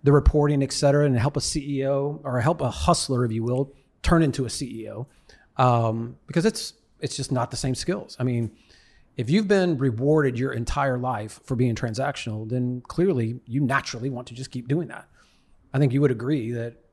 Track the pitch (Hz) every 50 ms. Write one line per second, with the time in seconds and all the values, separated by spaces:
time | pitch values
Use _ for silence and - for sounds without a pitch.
0 | - 139 143 147 143 - - 151 147 147 147 139 139 131 - - - 143 139 147
1 | 147 143 131 120 110 147 143 - - - - 156 139 143 143 135 135 135 143 139
2 | 139 147 147 151 - 139 123 127 110 147 175 160 143 123 107 - - - 170 -
3 | - - 131 120 123 117 110 113 113 117 123 127 139 135 - - _ _ _ _
4 | - - 175 165 165 147 123 - 131 113 - - 139 120 117 113 110 104 104 110
5 | 131 _ _ _ _ _ - _ _ _ _ - 131 127 120 117 113 113 110 113
6 | 117 117 127 - _ - - 170 165 220 220 - - - - _ _ _ _ _
7 | - 139 - - 135 - 135 127 120 - - - - 135 127 - - - 185 214
8 | 214 - - - 127 127 123 120 117 107 - _ _ _ - _ _ _ _ _
9 | _ _ _ - 120 110 151 214 220 185 208 196 185 180 165 127 135 135 113 107
10 | 127 143 151 156 147 135 123 117 127 135 123 117 120 - - 143 139 135 127 123
11 | 123 127 127 107 107 110 - - _ - 135 113 127 123 113 - - 120 110 120
12 | 135 143 147 - - 120 107 107 110 110 120 127 127 123 127 123 120 - - -
13 | 175 196 175 127 117 113 117 123 _ - 113 139 151 117 135 151 - - - 117
14 | 117 139 131 120 123 - 120 117 131 - - 127 120 120 139 165 170 - - -
15 | - _ _ _ _ _ _ _ _ _ _ _ _ _ - 131 147 135 117 139
16 | 147 143 127 110 117 131 156 143 110 113 120 117 117 120 117 _ _ _